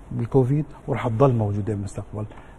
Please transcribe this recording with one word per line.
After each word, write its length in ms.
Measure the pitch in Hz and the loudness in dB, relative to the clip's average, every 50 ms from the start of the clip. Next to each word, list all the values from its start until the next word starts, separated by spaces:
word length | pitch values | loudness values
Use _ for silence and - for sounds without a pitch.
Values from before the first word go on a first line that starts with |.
| - - | -14 -10
بالكوفيد 540 | 131 120 120 - - 135 127 123 143 151 - - - - - | -6 -6 -4 2 4 4 4 4 2 0 0 -4 -10 -12 -6
ورح 200 | 147 131 107 113 | -6 -4 -2 -2
تضل 280 | 123 113 110 139 139 123 | -2 4 6 6 6 6
موجودة 380 | 113 107 101 101 104 101 110 104 | 4 2 0 0 -2 -2 -2 -4
بالمستقبل. 520 | 101 98 98 - - 107 - - 107 107 - - - - - - | -4 -4 -6 -8 -10 -12 -10 -8 -8 -8 -8 -10 -16 -18 -20 -18